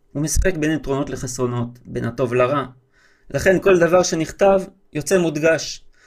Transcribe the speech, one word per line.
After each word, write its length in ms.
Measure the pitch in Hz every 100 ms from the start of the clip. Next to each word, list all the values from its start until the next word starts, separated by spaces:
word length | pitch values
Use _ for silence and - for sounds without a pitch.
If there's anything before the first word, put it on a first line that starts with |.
| _
הוא 120 | 143
משחק 340 | 156 - 190 160
בין 140 | 151
יתרונות 380 | 151 131 139 143
לחסרונות, 720 | 131 131 - 123 123 120 - -
בין 200 | 120 117
הטוב 280 | 131 123
לרע. 320 | 123 123 143 127 - _ _ _ _ -
לכן 260 | 196 - 175
כל 200 | 196 180
דבר 240 | 170 180
שנכתב 580 | 175 165 156 - 196 196 185 _ _
יוצא 260 | 151 - 190
מודגש. 640 | 170 151 160 151 - - - _